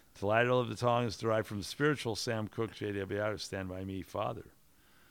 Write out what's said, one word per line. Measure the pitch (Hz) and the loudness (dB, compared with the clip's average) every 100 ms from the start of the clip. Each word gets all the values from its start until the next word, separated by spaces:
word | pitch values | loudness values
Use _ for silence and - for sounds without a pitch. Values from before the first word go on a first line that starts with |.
| - - | -20 -4
The | 98 | 2
title | 113 123 127 | 4 6 4
of | 117 | 2
the | 107 | 0
song | 120 120 120 | 2 2 2
is | - | 0
derived | 113 110 104 | 2 2 0
from | 104 | -4
the | |
spiritual | 85 - 147 131 117 101 | -6 0 2 2 -2 -2
Sam | 123 113 107 | -2 -2 -4
Cooke, | - 113 | -2 -4
J | - 104 | -4 -4
W | 101 95 101 107 101 | -4 -2 -2 -2 -2
Stand | - 98 92 | -6 -6 -4
By | 92 98 | -6 -4
Me, | 95 | -6
Father. | 85 101 120 - - - - - _ - - | -6 -4 -4 -6 -12 -20 -20 -20 _ -20 -20